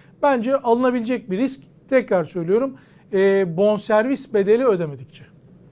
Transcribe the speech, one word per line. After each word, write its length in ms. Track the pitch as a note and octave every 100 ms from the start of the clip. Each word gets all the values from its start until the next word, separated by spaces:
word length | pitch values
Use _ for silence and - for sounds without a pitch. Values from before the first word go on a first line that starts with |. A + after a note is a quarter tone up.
| _ _
Bence 360 | C#4+ B3+ A#3 C#4
alınabilecek 760 | B3 A#3+ B3+ B3 A3+ B3 -
bir 60 | F#3+
risk. 260 | C4+ - - _ -
Tekrar 340 | C4 B3+ F#3
söylüyorum, 540 | D3+ F3+ E3+ A3 C4+ C4+ - - -
e, 440 | G3 G3 G3 F3+ E3
bonservis 760 | G#3 G#3 - G#3+ B3+ C#4 -
bedeli 320 | G#3 G3 A#3 C4
ödemedikçe. 580 | F3+ D#3 C3 C3 - - - - - -